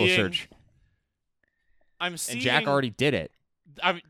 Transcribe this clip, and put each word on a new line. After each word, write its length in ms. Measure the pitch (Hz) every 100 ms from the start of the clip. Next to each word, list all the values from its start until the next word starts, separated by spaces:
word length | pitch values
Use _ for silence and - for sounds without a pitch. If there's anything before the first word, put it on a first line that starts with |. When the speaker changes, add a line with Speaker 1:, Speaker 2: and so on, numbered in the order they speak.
| 180
Speaker 1:
seeing, 100 | 180
Speaker 2:
search. 320 | 92 - - - _ _ _ _ _ _ _ _ _ _ _ _ _ -
Speaker 1:
I'm 140 | 180
Speaker 2:
And 80 | 165
Speaker 1:
seeing 200 | - 123
Speaker 2:
Jack 260 | 123 143 143
already 220 | 139 127
did 240 | 104 143
it. 180 | 107 76 _ _ _ _ 139
Speaker 1:
I'm, 180 | 185 175